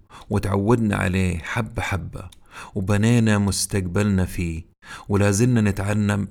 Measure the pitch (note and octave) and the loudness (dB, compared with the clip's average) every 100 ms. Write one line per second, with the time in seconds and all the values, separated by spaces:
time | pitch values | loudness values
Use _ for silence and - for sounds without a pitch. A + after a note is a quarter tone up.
0 | _ - - G#2 G2 G2+ G2+ B2 A2 G2 | _ -20 -4 -2 0 0 2 2 2 0
1 | F#2+ F#2 F2+ E2+ - A#2+ A2 - - F#2+ | 0 0 0 -2 -6 -6 -6 -6 -4 -6
2 | - - - - - - - G#2 F#2 G#2 | -6 -12 -14 -20 -20 -20 -10 -6 0 2
3 | A2 A#2+ A2 G#2 G2+ F#2 - G#2 F2+ F#2 | 4 4 4 2 2 0 -2 -4 -2 0
4 | G#2 F#2+ F2 - E2+ D#2+ - _ - - | 2 2 0 -2 -6 -8 -12 _ -20 -16
5 | - G2 G2+ G2 B2+ A#2+ G#2 G2 G2 G#2 | -2 2 2 4 4 4 2 0 -2 0
6 | G#2 G2+ G2 | 0 0 -4